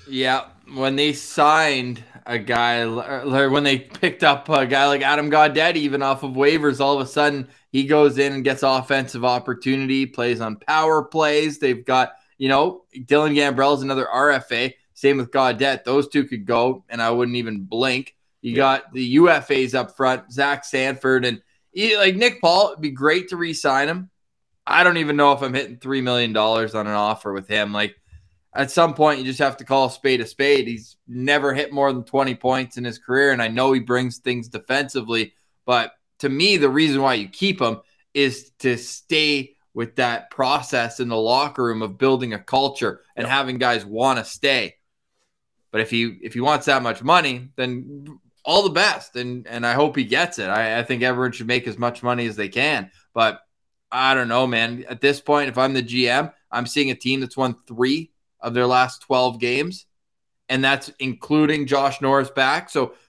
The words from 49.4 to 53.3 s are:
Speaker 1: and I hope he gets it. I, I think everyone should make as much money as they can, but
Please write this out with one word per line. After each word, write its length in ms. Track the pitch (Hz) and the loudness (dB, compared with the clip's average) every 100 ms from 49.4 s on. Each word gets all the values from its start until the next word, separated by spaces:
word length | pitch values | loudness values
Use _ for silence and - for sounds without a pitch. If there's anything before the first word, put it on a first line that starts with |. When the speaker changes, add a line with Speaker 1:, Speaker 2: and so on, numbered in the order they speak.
| - | -12
Speaker 1:
and 180 | 117 120 | -6 -2
I 80 | |
hope 220 | 123 151 147 | 2 2 0
he 80 | |
gets 360 | 110 131 170 143 | -2 0 -2 -4
it. 80 | 95 | -4
I, 320 | 104 113 113 | -2 -2 -2
I 40 | |
think 200 | 117 123 | -4 -2
everyone 280 | 127 123 127 | -2 0 -4
should 160 | 120 113 | -4 -4
make 200 | 123 117 | -4 -4
as 100 | 107 | -4
much 260 | 120 120 | -6 -4
money 220 | 123 120 117 | -4 -2 -4
as 100 | 104 | -6
they 140 | 101 | -6
can, 420 | 117 143 139 95 _ _ | -2 -2 -2 -6 _ _
but 260 | 117 113 | 0 0